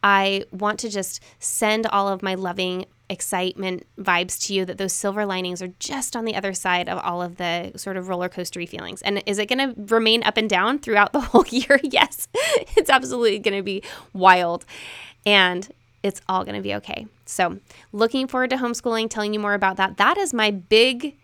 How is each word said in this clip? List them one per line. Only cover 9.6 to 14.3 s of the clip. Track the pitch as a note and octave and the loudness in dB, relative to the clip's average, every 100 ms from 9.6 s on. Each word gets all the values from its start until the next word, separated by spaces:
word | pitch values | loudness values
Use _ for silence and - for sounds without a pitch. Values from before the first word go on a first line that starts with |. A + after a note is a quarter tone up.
| C4+ A#3 | -2 -4
remain | G3+ A3+ A3 A3+ | 0 2 4 2
up | A3+ G#3 | 2 0
and | A3 | 0
down | F#3 G3+ C#4+ | 2 2 0
throughout | - G#3 G3+ | 2 4 4
the | C#4 | 2
<laughs> | |
whole | B3 A#3+ - | 4 4 4
year? | A#3+ - C#4 | 0 4 2
Yes, | C4+ - - - - A4+ D#5 D5 - - | 4 2 2 0 -8 -2 2 0 2 2
it's | D#4+ | 4
absolutely | C4+ B3+ B3 A#3 G#3 | 2 2 0 0 2
gonna | G#3 G3 | -2 -2
be | G3 G3 - - - | -4 -6 -8 -18 -14
wild. | F#3+ F#3 | 4 8